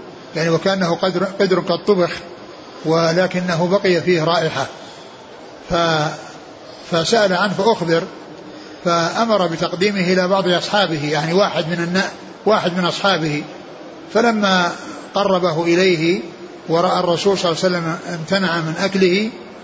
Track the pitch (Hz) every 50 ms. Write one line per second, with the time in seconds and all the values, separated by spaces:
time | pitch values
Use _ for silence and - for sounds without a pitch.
0 | - - - - - - - 160 160 170 165 160 - 190 196 190 185 165 170 165
1 | - 190 170 175 190 190 - - 202 185 185 175 - - 170 165 - - 208 185
2 | 175 156 - - - - - - - - - - - - - - - 156 160 165
3 | 165 165 165 180 185 175 - 185 180 180 170 156 180 170 185 202 190 190 175 165
4 | 127 165 180 165 156 165 175 170 160 151 - 135 139 - - - - - - -
5 | - - - - - - - - - - - - - - 175 170 170 165 160 156
6 | 151 156 151 - - - - - - - - - - - - - - - 175 165
7 | 165 - 233 226 208 190 185 175 202 208 175 160 196 233 220 - 175 165 165 165
8 | 185 185 - - - - - - - - - - - - - - - 175 170 170
9 | 165 175 180 202 233 226 214 196 180 170 165 156 175 160 180 170 190 208 202 196
10 | 175 175 185 185 180 180 196 196 190 185 175 165 - - - 208 196 160 160 147
11 | 143 147 156 151 156 160 170 190 208 175 - 170 170 160 175 170 170 170 180 190
12 | 196 165 - - - - - - - 202 214 190 143 180 170 190 180 170 151 -
13 | - 196 185 160 160 156 147 147 - - - - - - - - - - - -
14 | - - - 214 233 233 226 214 208 196 185 180 175 170 151 - - - - -
15 | - - - 196 202 196 190 180 175 180 156 160 170 170 170 175 190 190 175 156
16 | 160 170 185 220 - - - - - - - - - - 160 170 175 185 180 180
17 | 180 175 170 160 - 196 196 185 185 170 160 156 185 185 180 170 165 160 165 180
18 | - - 175 165 160 - 190 196 190 170 165 170 160 160 156 165 196 190 196 190
19 | 190 180 180 202 214 226 - - - - - -